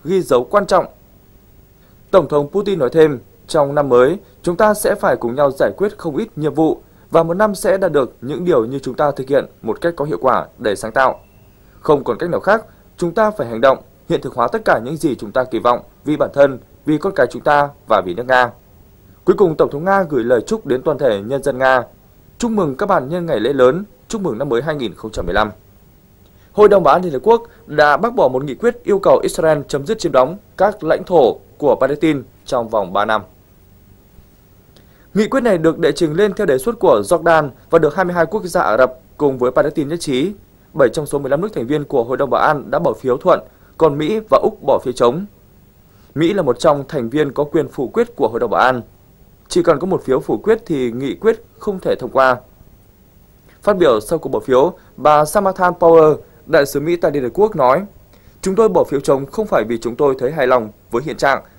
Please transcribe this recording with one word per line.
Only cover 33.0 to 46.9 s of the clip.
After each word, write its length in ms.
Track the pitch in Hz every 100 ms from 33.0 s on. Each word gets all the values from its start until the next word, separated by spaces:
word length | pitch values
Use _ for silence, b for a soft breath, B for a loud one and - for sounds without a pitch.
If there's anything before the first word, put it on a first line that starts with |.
| 107
năm. 160 | 107 - _ _ _ _ _ _ _ _ - _ _ _ _ _ b b b b
Nghị 140 | 190 214
quyết 160 | 262
này 140 | 240 175
được 220 | 165 160
đệ 120 | 156
trình 220 | - 165
lên 200 | 160 208
theo 120 | - 190
đề 120 | 131
xuất 220 | 233 220
của 220 | 180 127 -
Jordan 440 | 170 165 160 143 b b
và 100 | 165
được 160 | 151 180
hai 100 | 180
mươi 80 |
hai 120 | 175 160
quốc 180 | 214
gia 180 | 180 180
Ả 160 | - 113
Rập 160 | 127 - _ -
cùng 200 | 147 131
với 140 | 123
Palestine 380 | 156 151 160 139
nhất 100 | 165
trí. 320 | - 127 175 202 - b b
Bảy 160 | 156 120
trong 160 | 160 143
số 140 | 143
mười 100 | 135
lăm 120 | 143
nước 120 | 208
thành 140 | 160 117
viên 160 | 151
của 200 | 139 135
Hội 140 | 117 131
đồng 120 | 139
Bảo 120 | 120
an 300 | 123 147 110
đã 80 | 143
bỏ 140 | 160
phiếu 240 | 110 131 127
thuận, 220 | 185 131 - b b -
còn 200 | 156 143
Mỹ 220 | 156 220 214
và 100 | 180
Úc 200 | 214 -
bỏ 160 | - -
phiếu 100 | -
chống. 320 | - 120 156 208 _ _ _ _ _ _ b b 135
Mỹ 180 | 165
là 80 | 202
một 180 | 139 120
trong 240 | 165 143
thành 220 | 131